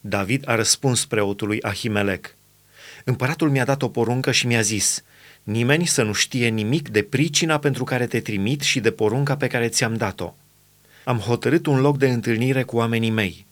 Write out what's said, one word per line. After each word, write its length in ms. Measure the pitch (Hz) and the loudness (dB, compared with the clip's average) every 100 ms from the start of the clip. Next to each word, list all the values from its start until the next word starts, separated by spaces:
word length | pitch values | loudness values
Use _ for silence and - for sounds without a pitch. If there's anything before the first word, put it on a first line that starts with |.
David 420 | 101 101 95 131 135 | -2 -2 0 -2 0
a 80 | |
răspuns 500 | 113 110 - 135 120 | 0 2 0 2 0
preotului 580 | - 110 101 101 104 107 | 0 0 0 -2 -2 -2
Ahimelec: 720 | 110 101 117 104 98 92 - _ _ _ _ - - - | -2 -4 -2 0 0 -4 -8 _ _ _ _ -20 -20 -10
„Împăratul 460 | - 123 127 160 156 | -4 -2 -2 0 2
mi-a 140 | 139 | 2
dat 180 | 123 139 | 2 0
o 60 | 127 | -2
poruncă 440 | 110 113 123 131 | -2 0 0 0
și 140 | 123 123 | 0 2
mi-a 140 | 120 | 2
zis: 420 | 107 107 - - _ - - - | 2 0 -2 -4 _ -20 -20 -18
‘Nimeni 440 | - 110 120 151 175 | -6 -2 2 2 2
să 160 | - | 2
nu 100 | 110 | 0
știe 360 | 101 - 131 120 | 0 -2 0 0
nimic 400 | 110 107 156 - | 0 0 -2 0
de 140 | 107 | 0
pricina 560 | 104 135 156 - 165 151 | 0 0 0 0 0 2
pentru 260 | 147 131 | 0 -2
care 220 | 127 127 120 | -2 -2 0
te 140 | 120 | -2
trimit 400 | - 104 101 143 | -2 -2 0 0
și 200 | - 131 | 0 0
de 100 | 110 | 0
porunca 460 | 107 107 120 143 139 | 2 0 2 0 0
pe 100 | 131 | 0
care 220 | 123 117 | 0 0
ți-am 280 | - 117 113 | 0 -2 0
dat-o.’ 380 | 107 92 85 - _ _ _ _ _ - | -4 -4 -10 -10 _ _ _ _ _ -14
Am 140 | - 120 | -4 -2
hotărât 480 | 101 120 123 160 170 | 0 0 2 2 2
un 140 | 135 | 2
loc 180 | 139 143 | 4 4
de 120 | 135 | 2
întâlnire 520 | 123 110 113 127 135 | 2 0 0 2 0
cu 140 | 123 117 | 0 0
oamenii 340 | 113 117 113 | 0 0 0
mei. 360 | 110 98 - - | 2 0 -4 -20